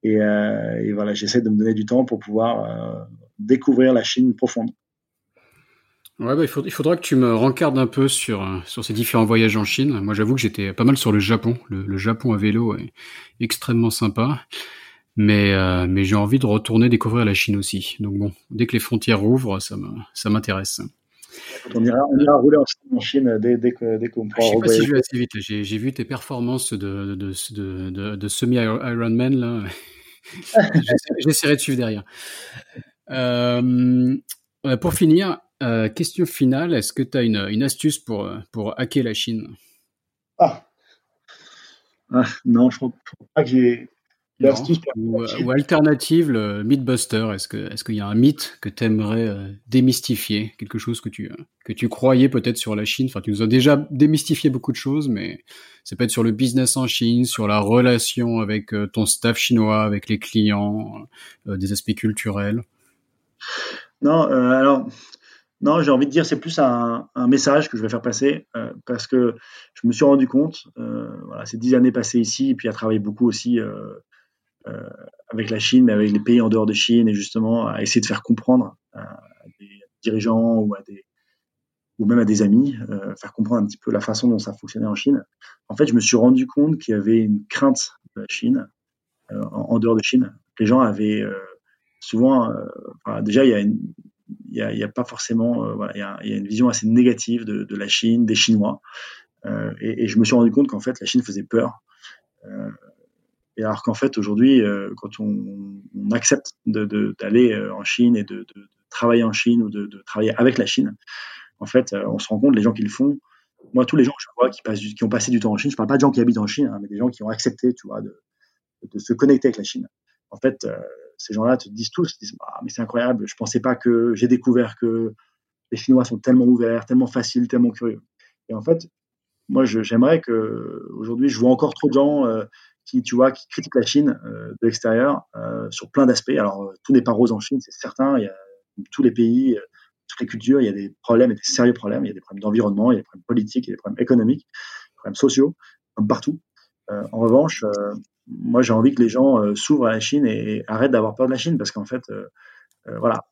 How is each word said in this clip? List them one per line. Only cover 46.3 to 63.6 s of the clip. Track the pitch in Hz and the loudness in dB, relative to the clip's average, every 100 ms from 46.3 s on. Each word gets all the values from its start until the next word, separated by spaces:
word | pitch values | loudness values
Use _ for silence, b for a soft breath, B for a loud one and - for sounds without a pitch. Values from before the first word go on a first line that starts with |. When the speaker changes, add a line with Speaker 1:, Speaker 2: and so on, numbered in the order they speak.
Speaker 2:
le | 117 104 101 | 0 -2 -4
Mythbuster, | 107 139 123 123 - 110 110 | 0 0 0 -2 0 -2 -2
est-ce | 113 - | -6 -8
que, | 110 104 | -10 -10
est-ce | 107 | -10
qu'il | - 107 | -6 -4
y | |
a | 101 | 0
un | 110 | 4
mythe | 131 147 - - | 4 4 -8 -10
que | 104 | -14
t'aimerais, | - 113 107 104 110 113 | -4 0 0 0 -2 -2
euh, | 101 98 101 _ | -4 -10 -14 _
démystifier, | 127 131 127 - 113 - 104 107 _ | 2 4 2 -2 -6 -2 -4 -4 _
quelque | 104 110 | -10 -8
chose | - 117 | -6 -8
que | 110 | -8
tu, | - 104 | -12 -14
euh, | - - _ - | -14 -20 _ -12
que | |
tu | 110 117 | -4 -4
croyais | - 131 127 135 | 2 4 6 6
peut-être | 131 123 113 | 4 -2 -4
sur | - 107 | -4 -4
la | 107 | -4
Chine ? | - 131 | -2 -4
Enfin, | 104 | -4
tu | 95 | -6
nous | 101 | -2
as | 113 | 2
déjà | 127 131 143 147 | 4 6 4 2
démystifié | 135 151 156 - 151 147 | 2 4 4 0 0 0
beaucoup | 127 - | 0 -4
de | 117 | -4
choses, | 135 147 143 | -2 -2 -2
mais | 104 95 85 _ B B B | -4 -6 -12 _ B B B
ça | - 92 | -18 -4
peut | 120 | -2
être | |
sur | - | 0
le | 113 | 0
business | 107 127 127 127 - | 2 0 2 0 0
en | 127 | -2
Chine, | - 117 120 123 | 0 2 2 0
sur | - 107 | -2 0
la | 104 | 2
relation | 104 120 123 120 - - 117 113 | 4 4 6 2 0 -2 -2 -2
avec, | 107 107 101 | -2 -4 -4
euh, | 107 104 | -6 -4
ton | - 107 | -2 -2
staff | - 117 113 | 0 0 0
chinois, | - 117 107 107 | 0 2 4 2
avec | 107 104 - | 0 -2 -2
les | 107 | -6
clients, | - 110 104 104 104 104 107 107 - B B B - | -2 0 2 0 -2 -4 -8 -14 -20 B B B -10
euh, | 95 | -6
des | 95 | -4
aspects | 101 - 104 | -6 -4 -2
culturels. | 110 104 110 101 101 113 117 _ _ _ _ _ _ _ B B | -2 -2 -6 -4 -4 -4 -8 _ _ _ _ _ _ _ B B